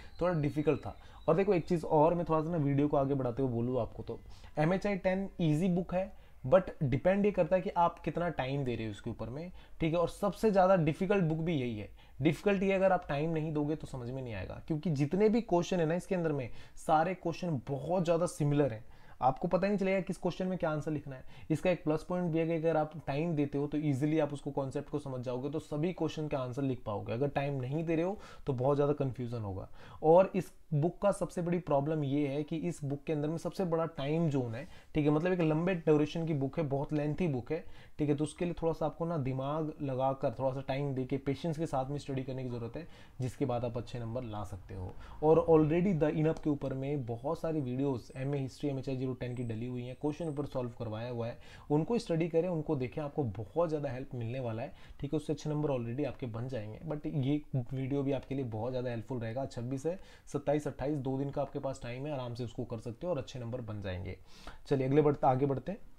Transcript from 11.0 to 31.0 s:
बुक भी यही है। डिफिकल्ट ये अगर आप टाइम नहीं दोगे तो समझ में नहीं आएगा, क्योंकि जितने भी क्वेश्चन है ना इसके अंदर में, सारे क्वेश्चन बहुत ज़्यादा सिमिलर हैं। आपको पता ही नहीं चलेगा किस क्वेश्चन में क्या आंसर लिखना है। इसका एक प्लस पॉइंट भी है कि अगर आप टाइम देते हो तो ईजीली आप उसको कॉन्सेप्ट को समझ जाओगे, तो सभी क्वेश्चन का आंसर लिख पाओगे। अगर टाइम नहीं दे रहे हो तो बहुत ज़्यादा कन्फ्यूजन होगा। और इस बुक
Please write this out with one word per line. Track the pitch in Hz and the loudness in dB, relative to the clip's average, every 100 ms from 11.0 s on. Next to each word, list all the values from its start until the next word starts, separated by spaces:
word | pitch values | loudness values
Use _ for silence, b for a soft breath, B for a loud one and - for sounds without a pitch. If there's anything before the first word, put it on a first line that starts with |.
| 190 202 | 2 2
बुक | 160 160 | 2 0
भी | 160 | 0
यही | 156 123 104 | 0 0 -4
है। | 101 - b b | -8 -14 b b
डिफिकल्ट | 143 151 202 196 | 2 2 2 2
ये | 190 | 2
अगर | 190 190 | 4 4
आप | 180 - | 4 0
टाइम | 143 160 | -2 0
नहीं | 160 156 | 0 -2
दोगे | 151 147 151 | 0 0 -2
तो | 147 | -6
समझ | 135 120 | -10 -8
में | 131 | -8
नहीं | 127 | -6
आएगा, | 104 92 - - | -6 -8 -8 -4
क्योंकि | 156 180 | -2 0
जितने | 139 147 185 214 | 2 2 4 4
भी | 233 | 4
क्वेश्चन | - 175 170 185 | 4 2 2 2
है | 160 | 2
ना | |
इसके | 175 - 185 | 0 0 0
अंदर | 160 | 0
में, | 147 120 B B B | 0 -4 B B B
सारे | - 156 165 | 2 4 4
क्वेश्चन | 185 170 160 175 147 - | 0 -4 -4 -2 -2 -2
बहुत | 139 143 180 | -4 0 2
ज़्यादा | 160 170 170 | 4 4 2
सिमिलर | - 147 147 139 | 2 2 4 2
हैं। | 110 - B B B | 0 -12 B B B
आपको | 127 - 180 | 2 2 2
पता | 185 196 | 2 2
ही | |
नहीं | 208 | 2
चलेगा | 190 190 | 2 0
किस | 170 175 | 0 -2
क्वेश्चन | 180 165 185 | -2 -2 -2
में | 180 | 0
क्या | 165 | 0
आंसर | 151 156 | 0 -2
लिखना | 151 143 131 | -4 -4 -12
है। | - B B | -12 B B
इसका | 156 185 | 2 2
एक | 170 | 2
प्लस | 151 151 | 2 0
पॉइंट | - 180 175 | 0 -2 0
भी | 160 | 2
है | 160 | 2
कि | |
अगर | 165 165 156 | 2 2 2
आप | 151 156 - | 0 -4 -4
टाइम | 139 170 151 | -2 0 2
देते | 143 143 | 0 0
हो | 147 | -2
तो | 147 | 0
ईजीली | 151 131 151 156 | 2 2 2 2
आप | 143 | 2
उसको | 143 147 | -2 -6
कॉन्सेप्ट | 139 135 143 139 | -4 -2 -4 -4
को | 147 | -6
समझ | 139 127 | -4 -6
जाओगे, | 123 123 139 | -4 -4 -4
तो | 156 | -6
सभी | - 151 165 | -4 -2 -2
क्वेश्चन | 170 156 - 151 | 0 -2 -2 -4
का | 143 | -2
आंसर | 127 120 | -4 -2
लिख | 139 123 - | 0 -2 -4
पाओगे। | 104 104 | -6 -4
अगर | 113 143 | -2 0
टाइम | 143 139 143 | 0 -2 -2
नहीं | 127 147 | -2 -2
दे | 165 160 | 0 0
रहे | 175 | 0
हो | 214 B B - | -2 B B -4
तो | |
बहुत | 123 127 143 | 0 4 4
ज़्यादा | 143 | 4
कन्फ्यूजन | 147 135 113 120 120 | 2 0 -2 -6 -4
होगा। | 104 95 110 B B B | -4 -6 -8 B B B
और | 156 170 190 196 | 8 10 8 4
इस | - - - | -2 -6 -2
बुक | 147 165 - | 2 2 2